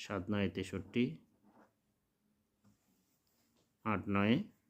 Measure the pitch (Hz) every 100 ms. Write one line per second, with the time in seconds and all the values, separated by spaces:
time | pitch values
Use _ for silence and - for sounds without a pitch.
0 | - 101 92 104 98 98 92 95 92 120
1 | 127 160 _ _ _ - - _ _ _
2 | _ _ _ _ _ _ _ _ _ _
3 | _ _ _ _ _ _ _ _ 110 101
4 | 92 98 101 135 208 _